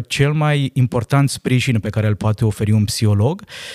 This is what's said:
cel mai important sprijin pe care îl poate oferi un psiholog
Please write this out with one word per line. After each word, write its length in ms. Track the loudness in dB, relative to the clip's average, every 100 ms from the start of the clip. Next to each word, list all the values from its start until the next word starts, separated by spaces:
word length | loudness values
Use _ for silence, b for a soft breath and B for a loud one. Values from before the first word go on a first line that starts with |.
| 0
cel 260 | 0 0
mai 360 | 2 0 0 -2
important 560 | 0 0 0 0 2 2
sprijin 500 | 0 -2 0 2 -2
pe 100 | -2
care 180 | -2 0
îl 80 | 0
poate 300 | -2 0 0
oferi 260 | 0 0
un 140 | 2 2
psiholog 580 | 0 2 2 2 -2 -10 B B